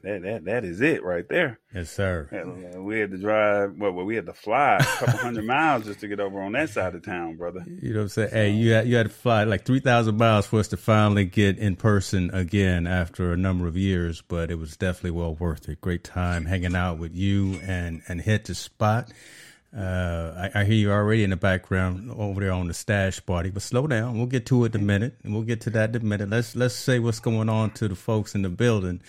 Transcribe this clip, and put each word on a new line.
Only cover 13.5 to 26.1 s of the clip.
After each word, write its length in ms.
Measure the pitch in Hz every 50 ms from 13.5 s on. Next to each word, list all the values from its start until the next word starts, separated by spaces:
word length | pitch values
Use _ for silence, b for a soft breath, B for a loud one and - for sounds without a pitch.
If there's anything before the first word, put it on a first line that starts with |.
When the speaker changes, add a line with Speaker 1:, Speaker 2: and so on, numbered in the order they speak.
| 92 90 87
Speaker 2:
of 100 | 85 80
years, 440 | 92 98 98 95 87 85 85 82 - -
but 220 | - 90 85 82 78
it 60 | 85
was 200 | 80 80 80 80
definitely 360 | - 95 92 90 - - 90
well 240 | 82 85 85 82 80
worth 340 | 80 87 85 78 - - -
it. 120 | 76 -
Great 220 | - 90 87 85 -
time 420 | - - 90 90 87 87 85 78
hanging 300 | 82 95 92 90 87 90
out 220 | 90 90 92 82
with 180 | 80 85 80 82
you 440 | 90 98 98 98 101 98 95 95 78 92
and, 380 | 95 92 90 87 85 82 78 -
and 140 | - 90 87
Hit 240 | - 110 107 104 -
the 100 | - 90
Spot. 560 | - - - - - 110 107 110 120 - B B B B B B B B B B B B _ -
Uh, 760 | 101 95 92 92 90 90 87 85 82 82 82 82 90 90 98 -
I, 60 | 104
I 20 | 101
hear 120 | 101 113
you 140 | 110 104 101
already 360 | 101 104 104 107 110 113 104
in 60 | 98
the 40 | 98
background 720 | 90 - 95 92 92 - - 120 92 92 92 90 90 110 127
over 300 | - 113 104 101 95 98
there 140 | 101 95 90
on 160 | 90 90 85
the 40 | 85
stash 520 | - - - 104 101 95 95 - - -
party, 240 | - 90 87 87 95
but 120 | 95 104
slow 260 | - - 120 123 143
down. 300 | 156 127 107 113 123 117
We'll 80 | 107 123
get 200 | 123 127 127 -
to 180 | - 131 123 120
it 100 | 113 113
in 60 | 104
a 40 | 104
minute, 320 | 101 101 98 113 127 - -
and 120 | - 104 104
we'll 100 | 113 110
get 160 | 113 117 113
to 80 | - 113
that 220 | 101 110 110 110 117
in 80 | 113
a 40 | 107
minute. 240 | 107